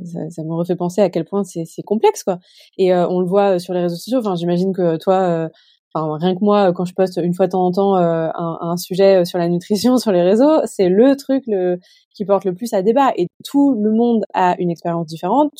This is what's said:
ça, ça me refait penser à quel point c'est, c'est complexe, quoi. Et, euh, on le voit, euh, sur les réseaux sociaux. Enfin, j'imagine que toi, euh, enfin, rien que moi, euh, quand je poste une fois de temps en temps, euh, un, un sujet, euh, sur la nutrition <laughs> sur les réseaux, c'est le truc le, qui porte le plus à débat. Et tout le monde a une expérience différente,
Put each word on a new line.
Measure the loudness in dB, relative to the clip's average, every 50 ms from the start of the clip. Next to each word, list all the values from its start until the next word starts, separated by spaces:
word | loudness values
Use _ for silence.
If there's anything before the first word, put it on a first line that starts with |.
| -10
ça, | -10 -10 -10 -10 -10
ça | -10 -10 -8
me | -6 -4
refait | -4 -4 -4 -4
penser | -4 -4 -4 0 0
à | 0 0
quel | 0 -2 -6
point | -4 -4 -6 -6
c'est, | -6 -6 -10 -10
c'est | -10 -12 -10
complexe, | -6 -4 -2 2 2 2 2 0 -2
quoi. | -6 -6 -6 -8 _ _ -20 -20 -12 _ 0
Et, | 2 2 4
euh, | 2 2 0
on | 0 -2
le | -2
voit, | 0 2 2 2 2 2
euh, | 0
sur | -2 -4 -4
les | -2
réseaux | -2 -2 -4
sociaux. | -6 -6 -4 -2 -2
Enfin, | -2 -2 -2
j'imagine | -2 -2 0 0 0 0 0
que | 0 0 0 0 0 0
toi, | 0 0 0
euh, | 2 2 0 0 -2 -4 -6 -10 _ _ _ _ _ _ _ -8
enfin, | -6 -4 -4 -4 -2
rien | -2 -2 -2
que | 0 2
moi, | 2 2 4 4 2
euh, |
quand | 2 0 -4
je | -6 -2
poste | -2 -2 -2 -2 -2
une | -2 -2 0
fois | 0 0 0
de | 0
temps | 0 0
en | 0
temps, | 0 0 2 2 2
euh, | 2 2 2 0 0 -2 -4 -6
un, | -6 -6 -6 -6 -6
un | -6 -6 -6 -6
sujet, | -6 -4 0 4 4 6 6
euh, | 6 4
sur | 2 0 -2
la | 0 0
nutrition | 0 -2 -2 -2 -2 0 2 2 2 2
<laughs> |
sur | 2 2
les | 2 2
réseaux, | 4 4 4 4 4 4 4 2 0
c'est | -2 -2 0 0 2
le | 4 4 4 4 4
truc | 2 0 -2 -2 -2 -2 -2
le, | -4 -2 0 -2 -2 -4 -6 _ _ _ _ _ _
qui | -8 -2
porte | 0 0 0 0
le | -2 -6
plus | -6 -6 -4 -2
à | -2 0
débat. | 2 2 2 2 2 0 0
Et | -4 -4 _ -12 -10
tout | -4 0 2 2 2 2
le | 0 0 0
monde | 0 2 2 2 0 0 -2 -2 -2
a | 0 0 2 0 0
une | -2 -4
expérience | -4 -4 -4 -4 -4 -4 -4 -6
différente, | -8 -8 -4 -2 0 2 0 0 -2